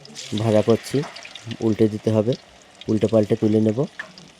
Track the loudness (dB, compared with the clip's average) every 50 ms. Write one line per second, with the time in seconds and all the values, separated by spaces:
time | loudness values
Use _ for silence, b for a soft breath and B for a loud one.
0 | -20 -20 -18 -18 -12 -8 -6 -2 0 2 2 4 4 4 2 0 0 -4 -4 -4
1 | -4 -6 -10 -18 -20 -20 -20 -18 -14 -14 -8 -4 -2 -2 2 2 2 0 0 -2
2 | -2 0 0 2 0 0 -2 -6 -8 -18 -20 -20 -20 -20 -20 -10 -4 -2 -2 0
3 | 0 2 2 2 2 2 0 0 2 2 2 2 2 2 0 0 -4 -6 -8 -14
4 | -16 -16 -20 -20 -20 -20 -20 _